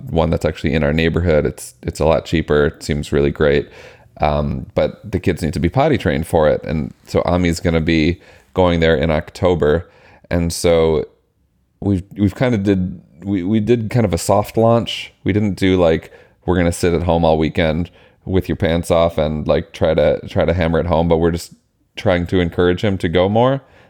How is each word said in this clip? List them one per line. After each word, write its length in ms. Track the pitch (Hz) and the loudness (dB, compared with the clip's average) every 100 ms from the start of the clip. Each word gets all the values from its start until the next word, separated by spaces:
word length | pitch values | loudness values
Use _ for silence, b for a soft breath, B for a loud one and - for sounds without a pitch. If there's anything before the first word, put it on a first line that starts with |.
| - | -4
one 180 | 82 80 | -2 0
that's 120 | 82 80 | 0 -2
actually 280 | 78 78 | -2 -2
in 100 | 76 | 0
our 80 | 71 | 0
neighborhood. 540 | 80 82 82 87 76 73 | 2 0 0 2 2 0
It's, 300 | - - - | -6 -16 -12
it's 160 | - - | -12 -2
a 60 | 76 | 2
lot 200 | 76 - | 2 0
cheaper. 400 | 80 76 73 73 | -2 0 2 2
It 160 | - | -2
seems 280 | - 73 71 | -6 -6 -2
really 180 | 73 71 | 0 0
great. 380 | 69 76 71 - B B B B - | 2 2 2 -2 B B B B -4
Um, 460 | 76 73 73 67 - | -2 0 -2 -6 -6
but 260 | - 76 - 104 | -2 -4 -4 -8
the 100 | 120 | -4
kids 240 | - 82 | -2 -2
need 100 | 80 | -4
to 60 | 76 | -2
be 100 | 71 | -2
potty 280 | 131 156 127 | 0 0 0
trained 260 | 92 71 82 | -2 -2 -2
for 240 | 85 76 | 2 2
it. 140 | 65 | 0
And 280 | - 78 65 - | -2 -6 -6 -10
so 180 | - - - | -4 -2 0
Ami's 340 | 90 87 82 | 0 0 0
gonna 200 | 90 82 | 0 0
be 380 | 78 82 76 85 B B B - | 0 2 2 -2 B B B 0
going 240 | 90 85 | 2 2
there 160 | 82 80 | 2 2
in 160 | 78 | 2
October. 800 | 78 - - 90 87 73 80 - b b b _ | 0 -4 -2 0 2 2 0 -2 b b b _
And 200 | 87 85 | -2 -2
so 560 | - 87 82 80 78 - _ _ _ _ _ _ _ | -2 0 2 2 0 -4 _ _ _ _ _ _ _
we've, 220 | 101 98 - - | -2 -2 -4 -2
we've 180 | 101 - | -2 0
kinda 220 | 127 117 | -2 0
did, 420 | 98 95 92 - - - | 0 0 -2 -8 -18 -14
we, 200 | 98 98 | -6 -4
we 160 | 87 110 | 0 -2
did 320 | 104 120 110 | 2 0 0
kind 140 | 120 110 | 0 0
of 80 | |
a 40 | 90 | -2
soft 400 | - 101 104 - | 0 0 0 0
launch. 560 | 113 117 101 - - _ | 2 2 0 -8 -12 _
We 80 | 101 | -2
didn't 220 | 101 104 | 0 0
do, 240 | 90 95 92 | 0 2 4
like, 320 | 85 82 - B B B - | 4 2 -2 B B B -2
"We're 80 | 90 | 2
gonna 140 | 85 | 2
sit 220 | 87 90 | 0 0
at 100 | 85 | 0
home 200 | 87 82 | 0 2
all 140 | 82 80 | 2 2
weekend 540 | 78 - 80 78 90 b b b - | 0 0 -2 -2 -6 b b b -4
with 240 | 92 - | -2 -2
your 60 | 78 | -2
pants 340 | 85 85 87 | 0 -2 0
off 300 | 85 85 82 | 2 2 0
and, 280 | 78 78 71 | -2 -4 0
like, 260 | 76 - | -2 -2
try 200 | - 85 | -2 0
to, 260 | 78 76 69 - | 2 2 0 -4
try 160 | - 80 | -2 0
to 80 | |
hammer 260 | 85 82 82 | 0 0 0
it 80 | 85 | 0
home," 200 | 80 85 | 0 2
but 100 | 82 | 2
we're 140 | 85 | 2
just 220 | 82 - - _ _ _ - | -2 -8 -20 _ _ _ -6
trying 300 | 107 90 85 | -2 0 0
to 120 | 95 | 0
encourage 440 | 85 - 90 90 | 0 2 2 2
him 140 | 110 95 | -2 -2
to 100 | 92 | -2
go 220 | 87 92 | 0 2
more. 320 | 107 123 139 b b b | 2 0 0 b b b